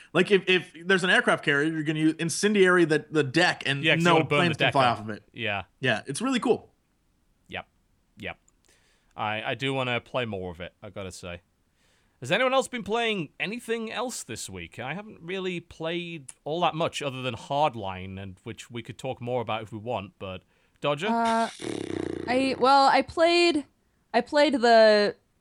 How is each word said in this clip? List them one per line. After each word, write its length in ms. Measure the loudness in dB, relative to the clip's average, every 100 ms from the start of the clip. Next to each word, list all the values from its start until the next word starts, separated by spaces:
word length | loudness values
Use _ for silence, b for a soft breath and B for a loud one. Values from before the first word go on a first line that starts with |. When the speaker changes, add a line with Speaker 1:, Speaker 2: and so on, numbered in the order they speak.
| b
Speaker 1:
like, 200 | 0 4
if, 120 | 4 4
if 200 | 0 0 -8 0
there's 200 | 2 4
an 40 |
aircraft 360 | 4 4 2 2
carrier, 260 | 2 2
you're 120 | -2
gonna 160 | -2 2
use 160 | 2 2
incendiary 640 | -2 0 2 4 6 6
the, 220 | 4 2 0
the 140 | -2
deck 400 | 0 2 2 0 -2
and 200 | 0 2
Speaker 2:
Yeah, 80 | 4
'cause 80 |
you 60 | 4
Speaker 1:
no 40 | 4
Speaker 2:
wanna 100 | 4
burn 120 | 2
the 40 |
Speaker 1:
planes 140 | 2 2
can 80 | 2
Speaker 2:
deck 60 |
Speaker 1:
fly 120 | 4 2
Speaker 2:
up. 140 | 2
Speaker 1:
off 40 | -6
of 40 |
it. 120 | -12 _
Speaker 2:
Yeah. 320 | -8 -4 -4 -8 -6
Speaker 1:
Yeah, 220 | -2 -2 -4
it's 140 | -6
really 200 | -2 -2
cool. 320 | 0 -2 -4 _ _ _ _ _ _ _ -14
Speaker 2:
Yep. 200 | -14 -14 _ _ _ _ -16
Yep. 180 | -14 -14 _ _ _ _ _ _ _ -8
I, 280 | -6 -4 -6
I 40 | -6
do 180 | -4
wanna 280 | -4 -2 -4
play 240 | -4 -6 -4
more 260 | -6 -8
of 80 | -10
it, 140 | -14 _
I 60 | -18
gotta 220 | -14 -12
say. 260 | -12 -14 -14 _ _ _ _ _ _ _ -14
Has 100 | -4
anyone 220 | -2 0
else 160 | 0 -2
been 120 | -6
playing 480 | -6 -2 -2 -2 -6 -6
anything 500 | -8 -8 -6 -6 -6
else 320 | -8 -8 -10
this 260 | -12 -12 -10
week? 300 | -12 -12 -12
I 140 | -10
haven't 260 | -10 -12 -16
really 380 | -10 -8 -6 -8
played 720 | -10 -10 -6 -6 -8 -12 -16 -14 -8
all 160 | 0
that 120 | 0
much 280 | 0 -2 -2
other 200 | -6 -6
than 140 | -6 -6
Hardline, 840 | -4 0 0 -2 -8 -8 -10 -12
and 200 | -12 -14
which 280 | -14 -14 -12
we 100 | -12
could 160 | -12 -10
talk 220 | -8 -8
more 200 | -4 -4
about 200 | -4 -6
if 100 | -8
we 40 | -12
want, 360 | -6 -6 -8 -12
but 240 | -10 -10 _ _ _ _
Dodger? 280 | -4 -2 -2
Speaker 3:
Uh, 420 | 0 0 0 -2 -6 -10 -8 -8 -6 -6 -6 -2
I, 280 | 0 0 2
well, 300 | 4 6 6
I 140 | 4
played, 640 | 0 2 4 4 4 2 -4 _ _ _ _
I 80 | -2
played 320 | 0 2 4 4
the, 540 | 6 8 8 6 4 -2 _ _